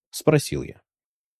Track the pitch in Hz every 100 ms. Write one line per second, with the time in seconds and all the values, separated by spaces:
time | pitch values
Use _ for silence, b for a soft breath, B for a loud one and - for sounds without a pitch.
0 | _ - - 151 - - - - _ _
1 | _ _ _